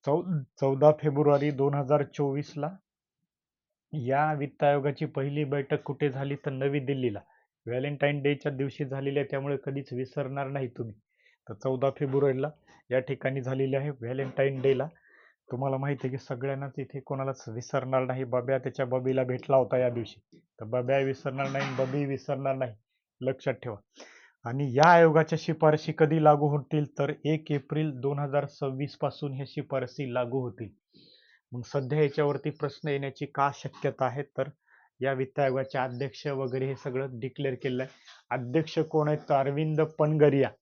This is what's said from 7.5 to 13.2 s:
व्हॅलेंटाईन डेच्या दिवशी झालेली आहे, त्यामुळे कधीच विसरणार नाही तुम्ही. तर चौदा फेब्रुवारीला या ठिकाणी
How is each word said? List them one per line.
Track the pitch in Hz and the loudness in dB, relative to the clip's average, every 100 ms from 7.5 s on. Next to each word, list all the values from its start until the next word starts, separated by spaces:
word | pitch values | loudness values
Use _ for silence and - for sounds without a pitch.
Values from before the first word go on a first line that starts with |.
| _ - | _ -6
व्हॅलेंटाईन | 123 139 139 143 147 | -4 -4 0 0 2
डेच्या | 139 139 147 | 0 0 -2
दिवशी | 131 139 - 139 | -2 -6 -4 -6
झालेली | 135 139 143 | -4 -2 -2
आहे, | 139 | -2
त्यामुळे | 139 143 139 - | -4 -2 -4 -4
कधीच | 139 135 | -8 -6
विसरणार | 123 131 - 131 139 135 | -8 -6 -6 -6 -6 -6
नाही | 139 131 | -4 -6
तुम्ही. | - 113 107 _ _ _ _ - | -8 -10 -12 _ _ _ _ -18
तर | |
चौदा | 107 135 131 139 | -6 -4 0 -2
फेब्रुवारीला | 131 143 139 143 131 147 - _ - _ | -2 -2 2 2 0 -4 -8 _ -20 _
या | 127 | -2
ठिकाणी | 131 127 | -2 -4